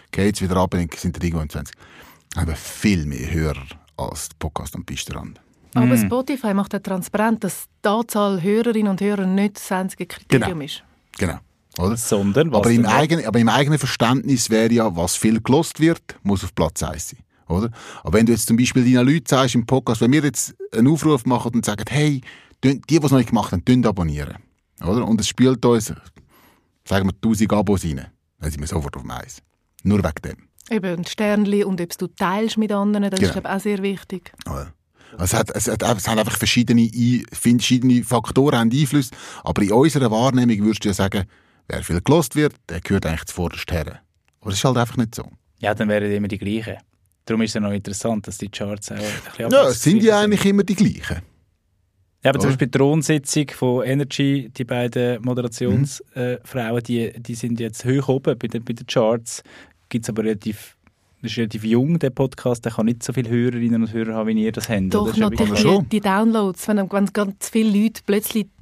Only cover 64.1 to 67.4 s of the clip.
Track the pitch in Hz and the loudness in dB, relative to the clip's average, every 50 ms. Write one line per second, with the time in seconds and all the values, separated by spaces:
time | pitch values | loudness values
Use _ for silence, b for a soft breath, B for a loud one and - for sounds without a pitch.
64.1 | 113 110 107 110 110 110 110 110 107 - - - 117 101 95 92 - 208 208 226 | -2 -2 -2 0 0 0 0 0 -2 -4 -4 -2 -2 0 0 0 0 0 0 0
65.1 | 220 220 214 208 214 - 220 208 202 107 - - 185 202 160 - - 214 202 202 | 0 2 0 2 2 2 0 2 2 2 4 4 4 4 2 0 -2 0 0 2
66.1 | 190 196 220 226 220 226 202 190 180 - - - 214 208 196 185 - 202 202 190 | 2 2 2 2 2 2 0 -2 -4 -4 -4 -2 0 0 0 0 0 0 0 0
67.1 | - 214 202 196 196 - | 0 -2 -2 -2 -4 -8